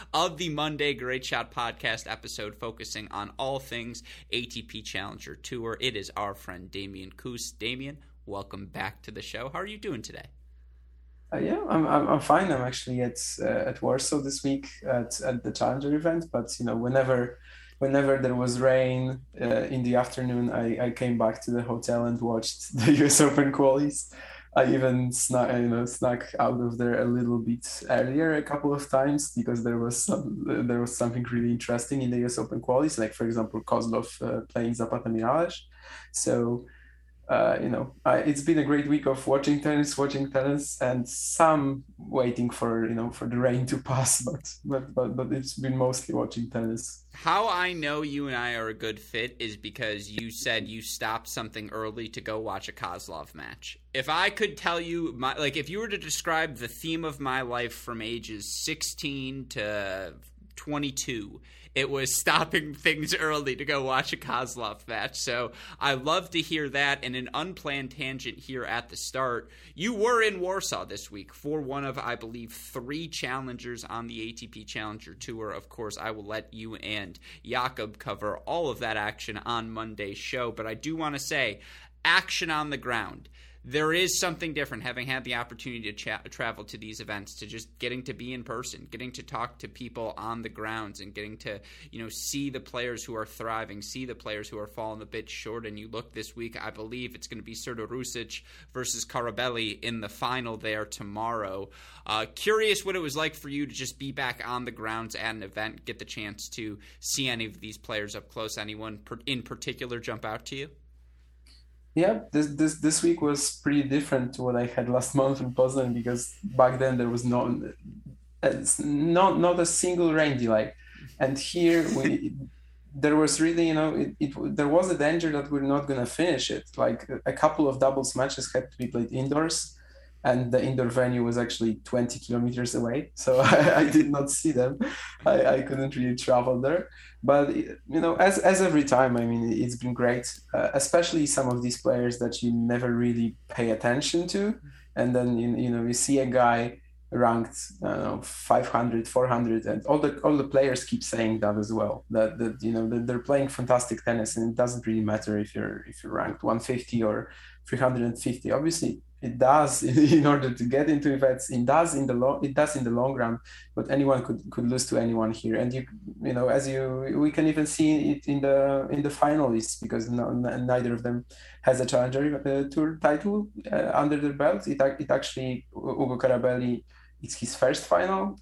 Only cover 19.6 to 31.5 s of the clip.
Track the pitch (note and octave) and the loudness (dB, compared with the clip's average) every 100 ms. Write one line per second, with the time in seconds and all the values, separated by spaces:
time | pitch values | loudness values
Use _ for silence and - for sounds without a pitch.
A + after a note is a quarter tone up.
19.6 | - C3 A#2+ B2 B2+ - B2+ A#2+ A#2+ A2 | 0 0 2 2 2 0 -2 0 0 0
20.6 | A#2 A2+ B2 A#2+ B2+ A#2 A2 A2 - A#2+ | 0 0 -2 0 0 2 2 0 -2 -2
21.6 | A#2+ A#2 A#2 A#2+ A#2+ A#2 A#2 A2+ A#2 - | -2 -2 0 0 0 0 0 0 -2 -6
22.6 | - C3+ A2+ C#3+ D3 - D3 C#3+ C#3 C#3 | -6 2 6 8 8 8 6 6 4 6
23.6 | C#3 C3+ D3 - - - - - - - | 6 6 2 -2 -8 -14 -18 -18 -2 4
24.6 | C3 C3+ C3 B2+ B2+ B2 - B2+ B2 B2 | 6 6 4 4 2 0 2 2 2 2
25.6 | A#2+ A#2 A#2+ - C3 A#2+ - - A#2+ A#2+ | 2 2 0 0 0 0 -2 0 2 2
26.6 | A#2+ A#2 A#2+ A#2+ A#2+ B2 A#2+ A#2+ A2+ A#2+ | 0 0 2 2 2 2 2 2 0 -2
27.6 | - - - A#2+ B2+ C#3 D#3+ D3+ D3+ D3 | -4 -8 0 2 2 2 2 2 0 -2
28.6 | C#3+ C#3+ C#3 C3+ C3+ D3 C#3+ - A2+ A#2+ | 0 0 2 2 4 2 0 -2 -2 0
29.6 | A#2 A#2 A#2 A#2+ - - C#3+ G#3 - A#2+ | 0 0 0 -2 0 0 -2 -4 -2 0
30.6 | A#2+ A#2+ A#2+ - A#2+ A#2+ A#2+ A#2+ A#2+ | 0 0 -2 -2 -2 -2 -2 0 0